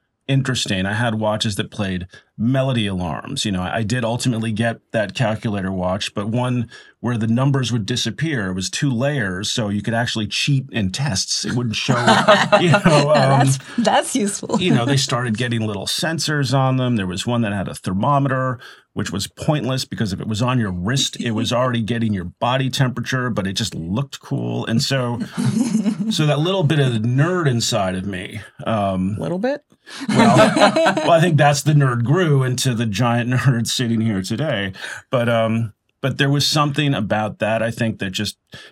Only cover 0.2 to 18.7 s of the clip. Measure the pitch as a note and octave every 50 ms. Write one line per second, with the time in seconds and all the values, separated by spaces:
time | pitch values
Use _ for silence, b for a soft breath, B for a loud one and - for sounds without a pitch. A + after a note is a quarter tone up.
0.2 | _ - C#3 C3+ C3+ - B2+ A2 - - G2+ F#2 F#2+ G2 G#2+ A2 B2 A#2+ A2 A2
1.2 | A2 G#2+ G#2+ G#2+ - A2+ G2+ G#2 G#2+ - - - G#2 F#2+ F#2 F2+ F2+ b b b
2.2 | b b b - G#2+ A#2 C3+ C3+ C3+ C3+ B2+ A#2 G#2 G2+ F#2+ F2+ F2+ E2 C2+ G#1+
3.2 | - - - - - G#2+ G2 F2+ F2+ - - - A#2 G2 B2 B2+ A#2+ A2 A#2 A#2+
4.2 | - C3 A#2 A2 A2 A2+ A2 G2+ A#2 A#2 A2+ - _ _ - A2+ G#2 F#2+ F#2 -
5.2 | A#2+ G#2+ G#2+ G2 - A#2 G2+ G2+ F#2 F#2+ F#2+ F#2 F2+ F#2 F#2 F#2 - - - G#2+
6.2 | G2+ A2 G#2+ B2 B2 B2+ B2+ B2 A2 B B B B B B B - A#2 B2 A2+
7.2 | A#2 A2+ A2+ B2+ C3 C#3+ C3+ C#3 B2+ G#2+ A#2+ A#2+ G2 - B2 A#2+ - A2+ G2 -
8.2 | D3+ E3 D3 A#2+ G2 F#2 F#2 F#2+ F#2 - - - D3+ C#3+ B2 A2+ C3+ C#3 D3 C#3
9.2 | A2 F#2+ F2+ F2+ G#2+ - - - A2+ G2+ G2+ G2+ - A#2+ A2+ A2+ G#2+ A2 - A2
10.2 | G#2 F#2+ - - - - C#3 C3+ C3+ - - A2+ G2+ F#2 F#2 - C#3 D3 F#2+ F#2
11.2 | - - - - - - - A#2+ B2 A#2 G#2 - - - A#2+ - - - A3 -
12.2 | - - G#3 G3 - - G#3 G3+ E3 F3 D3+ G3+ - F#3 D#3 D3 C#3+ C#3+ D3+ C#3+
13.2 | C#3 C3+ C#3 C3+ C3+ C3+ C3+ - - - - - A#3 G#3+ - C#4 - - - B3
14.2 | G#3 G3+ - - - - - - F#3 F3+ D3 B2 A#2+ C3+ C#3 C3+ C3+ - C3 A#2+
15.2 | B2 A#2 G#2+ G#2 B2 A#2+ A#2+ A2+ A2 G#2+ G2+ G2 - - - - - D#3+ E3 D3+
16.2 | - D#3 D3+ D3 C#3 A2 C3 C3+ C3 C3 C3 C3 B2+ B2 B2 G#2+ F#2+ F2+ F2+ F#2+
17.2 | - A2+ A#2+ A#2 A2+ G2+ G2+ G2+ F2 C#2+ E2 - - - F#2 G2 A2+ C3+ C#3+ C#3
18.2 | C#3 C#3 C3+ C3 C3 C3 B2 B2 B B